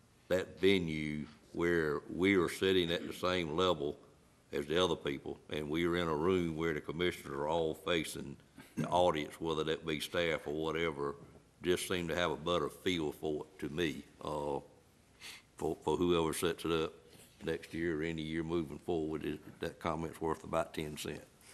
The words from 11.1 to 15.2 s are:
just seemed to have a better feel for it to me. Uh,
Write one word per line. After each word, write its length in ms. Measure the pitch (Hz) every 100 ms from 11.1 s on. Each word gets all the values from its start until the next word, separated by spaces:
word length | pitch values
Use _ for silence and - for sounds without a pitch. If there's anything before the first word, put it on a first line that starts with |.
| 71 - - - _
just 260 | 87 87 -
seemed 220 | 92 85
to 60 | 80
have 160 | 87
a 40 | 71
better 340 | 80 87 73
feel 420 | - 95 87 76
for 320 | - 80 76 -
it 140 | -
to 100 | 73
me. 320 | 76 82 69 - -
Uh, 360 | - 76 73 71 - - _ _ _ _